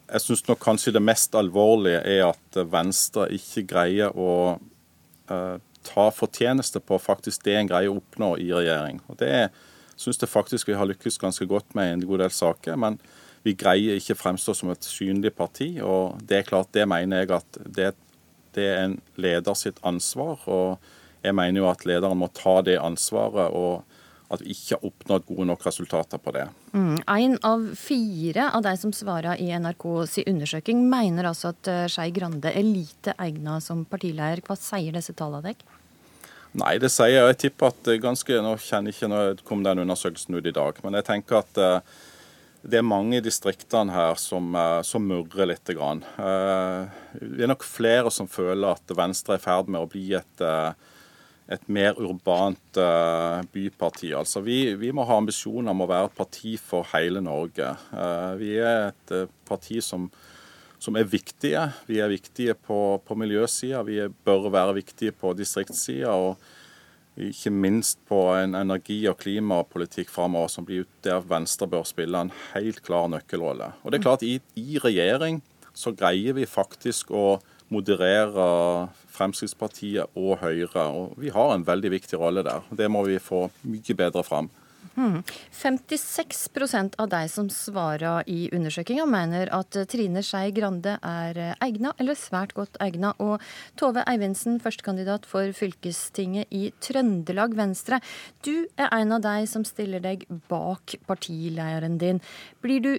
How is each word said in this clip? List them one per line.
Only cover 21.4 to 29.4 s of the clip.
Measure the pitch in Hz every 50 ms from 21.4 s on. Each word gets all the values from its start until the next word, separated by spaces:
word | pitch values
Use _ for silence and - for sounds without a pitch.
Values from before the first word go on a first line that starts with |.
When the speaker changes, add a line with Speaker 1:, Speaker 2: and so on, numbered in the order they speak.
| 90 90 95 98 95
Speaker 1:
jo | 90
at | 90 - -
lederen | 87 87 87 95 95 92 90
må | 90 85 -
ta | - - 95 92 95
det | 92 95 90 82 69
ansvaret, | 85 85 - - - 107 110 110 110 104 101 87 82 -
og | 87 90 90 90 87 - _ - - - - - - _ -
at | - 85
vi | - -
ikke | - - - - -
har | - - 95
oppnådd | - - - - 98 92 -
gode | - 90 92 92
nok | 87 87 - -
resultater | 87 - - 87 - - 82 80 - - 76
på | - - 62
det. | 65 67 87 - - - - -
Speaker 2:
Mm. | 202 190 165 151 - -
En | - 202 214 247 262 254 - -
av | 220 226 226 226 208 - -
fire | - - 285 247 226 214 185 160 160 170 151 220 277 277 -
av | 233 208
de | 196 185
som | 175 - 214 202
svarer | - 208 202 175 165 160 170 175 -